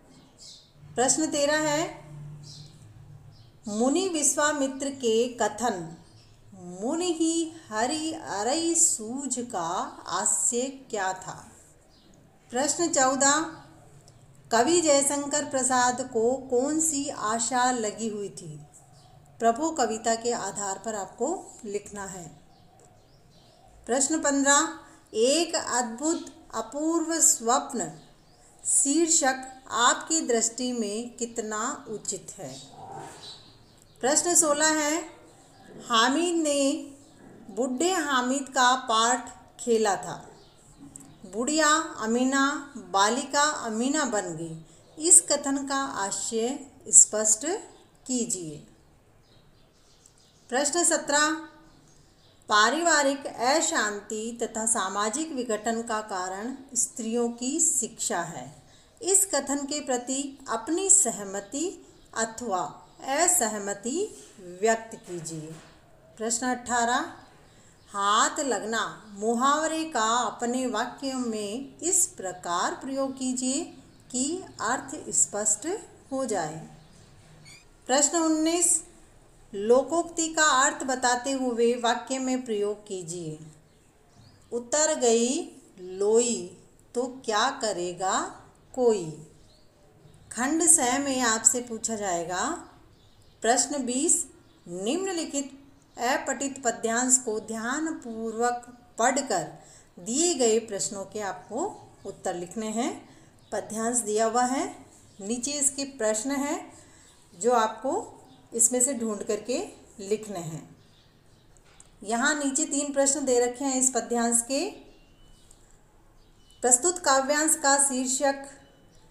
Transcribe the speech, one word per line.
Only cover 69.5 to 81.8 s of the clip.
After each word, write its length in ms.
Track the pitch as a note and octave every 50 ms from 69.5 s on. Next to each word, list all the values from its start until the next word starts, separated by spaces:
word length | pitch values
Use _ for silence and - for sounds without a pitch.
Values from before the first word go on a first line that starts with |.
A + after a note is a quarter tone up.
| C#4+ D4+ D#4+ D#4+ D#4+ D#4+ D#4+
का 240 | D#4+ - A#3 A3 A3+
अपने 580 | A#3 B3 A#3+ G#3 G3+ - B3 A#3+ A#3+ C4 C4
वाक्यों 520 | A#3+ G#3+ G#3 A#3+ B3 - - C#4+ C4+ C4 B3+
में 600 | B3 A#3 G#3+ G#3+ G#3 G3+ G#3 C4 C#4 - - -
इस 280 | - E4+ F#4 - -
प्रकार 680 | - - - F#3+ F3+ F3+ - - F3+ F3 F3+ G#3 C#4+ F4
प्रयोग 440 | - - C4 C4+ C4+ C4+ C4+ B3+ -
कीजिए 460 | B3+ B3+ B3+ B3 B3+ B3+ C4+ D4 F4 - - - - - - - - -
कि 320 | - B3 C4 D4 F4 F#4 F#4+ - - -
अर्थ 500 | - G#3+ B3 C#4 C#4 - D4+ D4+ - A3
स्पष्ट 580 | G#3 - - - - G3+ G#3+ G#3+ - - - D#4+ F#4+ A#4 - - - - - -
हो 120 | C4+ C4+ C4+
जाए। 440 | A3+ G#3+ F#3 D#3+ D#3 D#3+ D#3+ D#3 - - - - - - - - - - - - - - - - - - - - - - - -
प्रश्न 320 | - B3 C#4+ C#4+ - F4 E4+
उन्नीस, 640 | D#4+ D#4+ D#4 D#4 D#4 D#4+ E4+ F4+ F4 - - - - - - - - - - - - - - - - - -
लोकोक्ति 760 | G3 G3+ A3 A#3+ C4+ C4+ C#4 E4 E4+ E4+ E4+ - - D#4+ D#4+
का 160 | D#4+ D#4+ D#4
अर्थ 400 | D4+ C4+ B3+ C4+ D4 D4 - D4+
बताते 480 | B3+ B3 B3+ - B3 B3 A#3+ - C#4
हुए 420 | C4+ C4 C4 B3+ A#3 A3+ A#3 A#3 A#3+
वाक्य 440 | B3